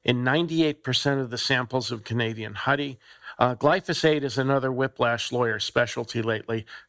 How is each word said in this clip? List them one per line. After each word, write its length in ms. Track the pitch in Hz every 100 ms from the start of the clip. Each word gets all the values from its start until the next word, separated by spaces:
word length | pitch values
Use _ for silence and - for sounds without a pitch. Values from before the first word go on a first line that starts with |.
in 220 | - 123
ninety-eight 580 | 127 147 170 165 156 143
percent 380 | - 127 147 139
of 80 | 127
the 80 | 117
samples 560 | - 127 123 127 117
of 120 | 117
Canadian 500 | 104 117 113 110 107
honey. 440 | 104 - 139 143 127 - - - -
Uh, 160 | 123
glyphosate 680 | 123 147 180 - 160 160 151
is 160 | 139 113
another 340 | 135 139 131
Whiplash 600 | 127 131 - 120 117 -
Lawyer 260 | 123 120 107
specialty 640 | - - 120 - 117 117
lately. 420 | 113 110 - 113 107 -